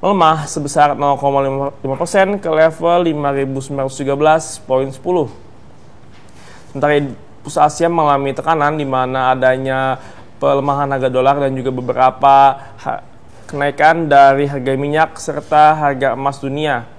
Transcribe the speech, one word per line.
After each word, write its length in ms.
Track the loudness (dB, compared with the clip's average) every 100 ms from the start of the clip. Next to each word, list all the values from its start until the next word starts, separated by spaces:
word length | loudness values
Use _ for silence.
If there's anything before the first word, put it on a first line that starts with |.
melemah 400 | 0 2 4 2 -4
sebesar 480 | -8 -4 2 2 2
nol 160 | -2 0
koma 240 | 0 0 -2 -2 -6 -8
lima 160 | -8 -6
persen 400 | -2 0 0 0
ke 80 | -2
level 560 | 2 2 2 0 0 0
lima 240 | -2 -4
ribu 320 | -2 -4 -6
sembilan 240 | -8 -6 -6
ratus 140 | -6
tiga 160 | -4 0
belas 400 | 2 2 -2 -16 -4
poin 240 | -2 -2
sepuluh. 400 | -8 -4 -2 -2 -8 -20 -20 -20 -20 -20 -20 -20 -20 -20 -20 -20 -20 -16
Sementara 240 | -2 0 2 -2 -10 -18 -20 -8
bursa 240 | 0 0
Asia 180 | 2 -2
mengalami 460 | 0 2 0 -2
tekanan, 400 | -6 -2 0 0 -2
di 80 | -4
mana 420 | -2 -2 -2 0
adanya 720 | 2 2 0 -2 -2 -2 -4 -10 -20 -20 -4
pelemahan 500 | 0 0 0 -2 -2 -2
harga 160 | -2
dolar 240 | 0 0 2
dan 140 | -2 -4
juga 140 | -6
beberapa 640 | -6 -6 0 0 2 4 6 6 2 -10 -14
ha-, 220 | -10 -10 -10 -20 -20 -20 -12
kenaikan 640 | -4 -4 2 2 4 4
dari 400 | 6 6 4 0
harga 240 | -4 -4
minyak 420 | -2 -2 0 0 -2
serta 560 | -10 -10 -2 4 4 4
harga 400 | 0 0 -2 -2
emas 240 | -4 -6
dunia. 480 | -8 -6 -4 -4 -6